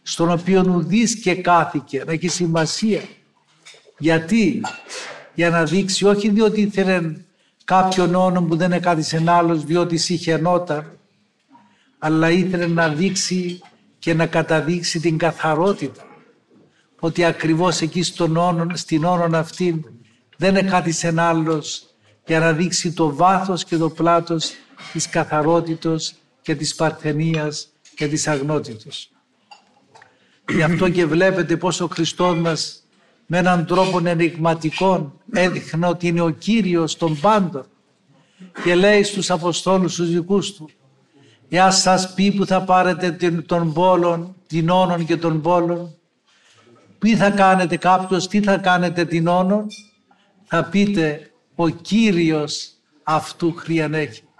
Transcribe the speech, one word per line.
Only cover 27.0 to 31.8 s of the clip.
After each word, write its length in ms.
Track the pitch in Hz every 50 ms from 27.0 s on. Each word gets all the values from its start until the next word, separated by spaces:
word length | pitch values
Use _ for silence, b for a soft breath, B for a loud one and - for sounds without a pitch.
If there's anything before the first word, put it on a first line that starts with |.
| - 151 147 147 160 165 160 156 151 151 147 - - _ _ _ _ - _
και 120 | - 156
της 200 | 147 156 151 -
αγνότητος. 840 | 156 151 139 143 147 156 147 113 123 113 107 - 151 - - - _ _ _ _ _ _ _ _ _ - _ _ _ _ _ _ _ _ b b b b b b b b b b -
Γι' 140 | - 180 160
αυτό 260 | 156 175 156 185 185
και 160 | 165 170 175
βλέπετε 520 | 151 156 170 190 190 180 170 170 151 170
πως 240 | 160 175 185 160 -